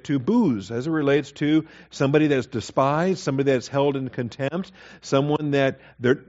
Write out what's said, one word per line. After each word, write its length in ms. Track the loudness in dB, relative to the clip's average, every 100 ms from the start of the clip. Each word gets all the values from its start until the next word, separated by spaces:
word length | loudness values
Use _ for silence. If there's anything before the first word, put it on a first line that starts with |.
| -2
to 120 | -2
booze, 520 | 2 2 2 0 -4
as 160 | -6 -4
it 40 |
relates 420 | -2 2 2 0
to 340 | -4 0 2 0 -12 -20
somebody 380 | -2 2 4 4
that's 200 | 2 -2
despised, 720 | -6 -4 0 0 2 0 -2
somebody 320 | -2 -2 0
that's 160 | 0 -2
held 300 | -2 0 -2
in 100 | -6
contempt, 640 | -6 -8 -6 -6 -6 -10 -16 -20 -20
someone 500 | -2 0 2 0 0
that 300 | 2 0 -2 -14 -2
their, 240 | 0 0